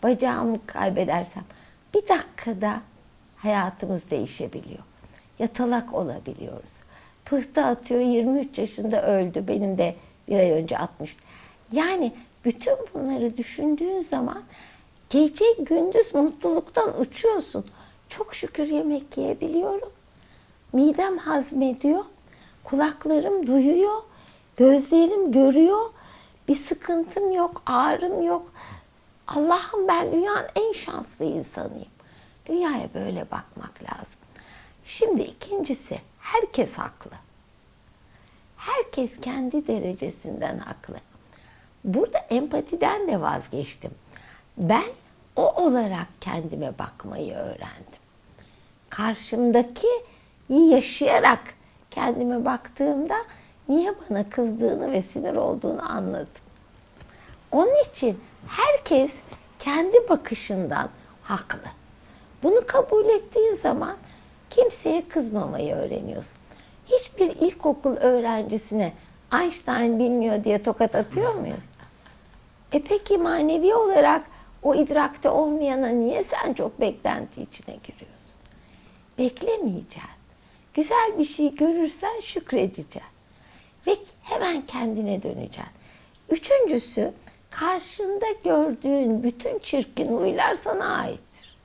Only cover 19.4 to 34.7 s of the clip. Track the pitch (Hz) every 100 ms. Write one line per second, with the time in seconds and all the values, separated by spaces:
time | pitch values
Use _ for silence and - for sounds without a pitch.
19.4 | 330 320 381 392 494 - _ _ - -
20.4 | _ _ _ 254 294 302 381 370 311 302
21.4 | 277 277 262 254 285 330 - - - -
22.4 | - - - 269 302 302 311 311 349 392
23.4 | 277 269 262 349 403 427 440 - - -
24.4 | _ - 254 277 277 330 330 403 370 247
25.4 | 269 277 330 403 453 - - - - _
26.4 | - 277 - 330 - 339 330 - 403 370
27.4 | 349 349 - 247 285 302 349 381 339 349
28.4 | 349 - - - - _ _ _ - 294
29.4 | 302 359 - 427 381 339 349 330 381 415
30.4 | - - 440 415 - - - - 156 170
31.4 | - - - - - _ - - - -
32.4 | - 339 339 262 - - 196 185 - -
33.4 | - - - - - - - - - -
34.4 | - - -